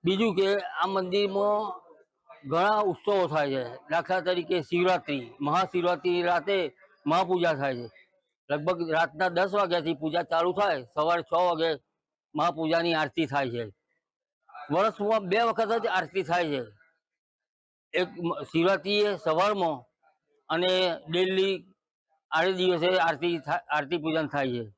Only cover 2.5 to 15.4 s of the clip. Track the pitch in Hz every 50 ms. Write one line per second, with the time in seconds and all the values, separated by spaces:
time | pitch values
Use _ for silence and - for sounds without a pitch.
2.5 | 151 170 185 208 214 214 214 190 170 - - 208 202 196 180 147 151 156 147 139
3.5 | 135 131 123 117 123 131 - - 156 170 165 - 185 185 160 180 180 180 165 165
4.5 | 185 175 139 - 175 175 180 185 180 170 - - 147 135 120 113 - - 143 143
5.5 | 156 180 190 180 - 180 170 180 180 147 - 180 175 175 175 175 175 170 151 190
6.5 | 202 190 175 135 _ _ - _ _ _ _ 147 160 180 190 175 185 180 170 170
7.5 | 156 135 139 139 131 120 120 113 _ - _ _ _ _ _ _ _ _ _ -
8.5 | 143 151 147 175 185 170 170 160 156 160 165 165 151 151 185 185 170 170 190 196
9.5 | 190 208 196 175 175 170 143 165 165 135 156 156 151 170 165 - 170 165 170 175
10.5 | 180 196 208 196 165 135 123 - _ 151 151 165 170 - - _ 170 170 180 180
11.5 | 175 156 165 165 151 135 _ _ _ _ _ _ _ _ _ _ - 151 156 175
12.5 | 151 160 160 156 165 165 165 170 165 156 156 139 _ 165 160 120 139 143 139 123
13.5 | 117 120 117 104 _ _ _ _ _ _ _ _ _ _ _ _ _ _ _ -
14.5 | - - - - 143 170 - 330 285 - 202 208 220 220 202 175 190 220